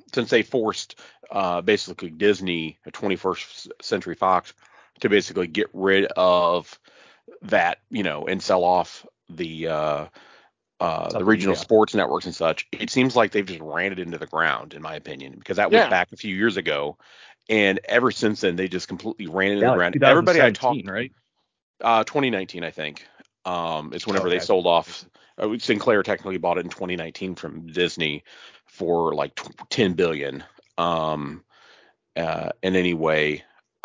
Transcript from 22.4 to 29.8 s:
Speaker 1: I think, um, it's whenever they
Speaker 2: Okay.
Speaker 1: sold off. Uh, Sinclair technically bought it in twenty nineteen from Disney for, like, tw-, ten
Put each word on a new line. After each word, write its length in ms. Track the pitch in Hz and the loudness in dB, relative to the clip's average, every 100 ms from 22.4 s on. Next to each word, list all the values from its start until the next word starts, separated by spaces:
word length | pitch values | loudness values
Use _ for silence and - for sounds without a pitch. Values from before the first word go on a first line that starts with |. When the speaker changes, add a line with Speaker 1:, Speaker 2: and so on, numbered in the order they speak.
| 92 87 | -4 -8
Speaker 1:
I 60 | 82 | -10
think, 340 | - 76 71 - _ - _ | -8 -10 -10 -20 _ -20 _
um, 480 | 92 87 85 78 76 | -6 -4 -2 -4 -6
it's 120 | 87 107 | -8 -2
whenever 220 | 95 90 | 0 2
they 80 | 113 | 0
Speaker 2:
Okay. 80 | |
Speaker 1:
sold 220 | - 92 87 | 2 2 6
off. 380 | 85 - - - _ _ - | 4 2 -14 -20 _ _ -4
Uh, 180 | 107 110 | -4 -2
Sinclair 440 | - 104 127 104 | 0 0 4 4
technically 360 | 98 95 98 90 | 2 -4 -4 -2
bought 200 | 87 85 | 0 -2
it 60 | |
in 60 | 87 | -4
twenty 260 | - 92 90 | -8 -8 -6
nineteen 380 | 82 - 92 85 | -8 -8 -8 -8
from 320 | 78 78 82 | -12 -12 -8
Disney 520 | 80 87 - 78 73 _ - - - _ | -2 0 0 -4 -4 _ -20 -20 -20 _
for, 480 | - 87 85 80 | -8 0 2 0
like, 200 | 73 71 | 0 -4
tw-, 340 | - - - - | -6 -16 -18 -8
ten 220 | - | 0